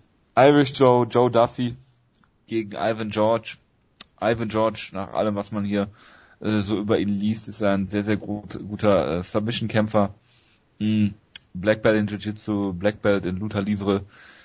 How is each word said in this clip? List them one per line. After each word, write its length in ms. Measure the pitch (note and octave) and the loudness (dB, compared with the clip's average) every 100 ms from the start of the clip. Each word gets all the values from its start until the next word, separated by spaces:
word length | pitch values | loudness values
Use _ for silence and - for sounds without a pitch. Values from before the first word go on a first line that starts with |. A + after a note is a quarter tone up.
| _ _ _ - | _ _ _ 4
Irish 360 | C#3 D3 C3 | 6 6 2
Joe, 340 | C3+ C3 B2 A2+ | 4 6 6 4
Joe 240 | A#2+ B2 | 2 4
Duffy 440 | A2+ A#2+ - B2 A#2+ _ _ _ _ _ _ - | 4 2 0 -6 -8 _ _ _ _ _ _ -8
gegen 260 | A2+ G2+ | -6 -6
Ivan 360 | D#2+ G#2 A2 A2 | -4 -4 -2 -4
George. 480 | G#2 G#2+ A2+ - - _ _ _ - - _ | 0 2 0 -4 -18 _ _ _ -20 -20 _
Ivan 300 | G#2 A#2 A2 | -2 0 -2
George, 400 | A2 A2 G#2+ - | 0 0 -2 -10
nach 200 | F#2+ G2 | -10 -6
allem, 220 | - G#2+ G2+ | -2 -2 -2
was 160 | G2+ | -6
man 120 | G#2+ | -6
hier, 260 | G2+ G2+ G2+ - - - _ _ | -2 0 -2 -8 -20 -20 _ _
äh, 180 | D#2 G#2+ | -2 -2
so 180 | G2 G2+ | 0 -2
über 200 | G#2 F#2 | 0 0
ihn 120 | G2 | 0
liest, 380 | G2+ G#2+ A2 - | -2 -2 -4 -8
ist 140 | G#2 | -4
er 100 | G#2 | -2
ein 160 | G2 F#2+ | 0 -2
sehr, 160 | G#2 | -2
sehr 140 | G2+ G#2 | -2 -2
gut, 420 | - G#2 G2 - G2 | -4 -10 -10 -12 -10
guter, 520 | G#2 G#2+ F#2+ C2+ E2+ | 0 2 4 2 -2
äh, 40 | |
Submission-Kämpfer. 920 | F2+ G#2+ G#2+ A#2 G#2 A2 G#2+ G#2+ G2 - _ _ _ _ _ - | -4 -4 -2 -4 -2 0 2 2 0 -4 _ _ _ _ _ -4
Mm, 300 | G#2+ G#2+ G#2 G2+ _ - _ | 0 2 0 -2 _ -20 _
Black 300 | F#2 G2+ G#2+ | -2 0 2
Belt 160 | A2+ G#2+ | 2 2
in 80 | G#2 | 0
Jiu-Jitsu, 640 | G#2 G#2 G#2+ - G2+ G2+ | -4 -8 -8 -4 -2 -2
Black 300 | F2 G2+ G#2 | -2 -2 0
Belt 240 | G#2+ G2 F2 | 0 0 -2
in 100 | F#2 | -4
Luta 220 | G#2+ G#2 | -4 -4
Livre. 420 | G2+ G2+ G2+ G2 G2 - - - | -2 0 0 0 -2 -18 -20 -20